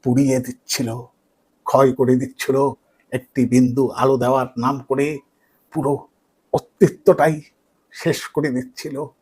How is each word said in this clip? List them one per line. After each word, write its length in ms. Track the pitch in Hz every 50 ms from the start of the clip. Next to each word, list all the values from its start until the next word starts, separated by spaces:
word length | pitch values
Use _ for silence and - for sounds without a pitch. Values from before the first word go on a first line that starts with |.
| _
পুড়িয়ে 320 | 131 123 131 143 135 131 127 127
দিচ্ছিল, 420 | 127 - _ _ - - - 131 113 - - 95 - _ _ _ _ _ _ _ _ _ _ _
ক্ষয় 240 | - - 131 135 131 120 -
করে 160 | 131 120 127 127 135
দিচ্ছিল। 340 | 127 - _ - - 135 135 139 139 110 _ _ _ _ _ _ _ -
একটি 280 | 131 - _ _ - 123 110 120
বিন্দু 320 | 127 127 123 120 135 135 120 - -
আলো 160 | 123 135 135 127 127
দেওয়ার 260 | 123 131 135 127 127 - 120 117
নাম 120 | 131 143 135 123 _
করে 180 | 135 135 139 147 156 139 _ _ _ _ _ _ _ _ _ _ -
পুরো 200 | 156 139 139 143 131 - _ _ _ _ _ _ _ _ _ -
অস্তিত্বটাই 840 | 160 - _ _ _ 202 151 - - _ - 180 - 147 160 156 151 143 _ _ _ _ _ _ _ _ _ _
শেষ 260 | - - 165 151 - - - _
করে 140 | - 143 151 123
দিচ্ছিল। 400 | 127 127 127 _ - - 151 143 135 151 147 _ _